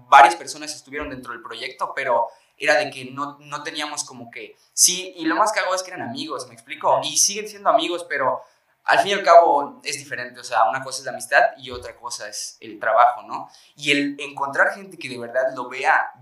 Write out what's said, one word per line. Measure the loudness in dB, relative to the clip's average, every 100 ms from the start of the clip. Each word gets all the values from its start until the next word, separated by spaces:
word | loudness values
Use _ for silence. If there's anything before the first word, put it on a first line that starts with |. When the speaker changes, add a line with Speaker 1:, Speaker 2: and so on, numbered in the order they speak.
| 6
Speaker 1:
varias | 8 8
personas | 6 -8 -12 -12
estuvieron | -14 -12 -12 -10
dentro | -12 -14
del | -14
proyecto, | -14 -10 -10 -6 -6
pero | -4 0 0 0 -6 _ -4
era | 2
de | 2 0
que | -6 -12
no, | -8 -10 -10
no | -12 -12
teníamos | -10 -8 -8 -8
como | -10 -12 -18
que, | -16 -18 -20 _
sí, | 2 2 2 -8 -6
y | -2
lo | 2
más | 2
cagado | 2 0
es | -2
que | -6
eran | -10 -10
amigos, | -8 -8 -10 -12
¿me |
explico? | -18 -16 -2 2 2
Speaker 2:
Ujú. | 2
Speaker 1:
Y | 0
siguen | 0 0 -8
siendo | -4 2
amigos, | 2 2 -4 -4
pero | -2 0 -2 -6 _ _ _
al | 0 2
fin | 2
y |
al | 2
cabo | 8 10 8 4 0 -8
es | -10 -10
diferente, | -8 -10 -10 -12
o |
sea, | -4 0 2
una | 0
cosa | -6 -10
es | -10
la |
amistad | -10 -2 2 2 -2
y | -12
otra | -12 -12 -14
cosa | -12 -12 -12
es | -12 -14 -14
el | -18 -6
trabajo, | 2 6 6 4
¿no? | -8 -12 -12 _ _ -8
Y | 0
el | 0 0 -4
encontrar | -10 -8 -4 0 0
gente | -2 -12 -14
que | -12
de | -10
verdad | -6 -2 -2
lo | -4 -10
vea | -4 2 2 0 -10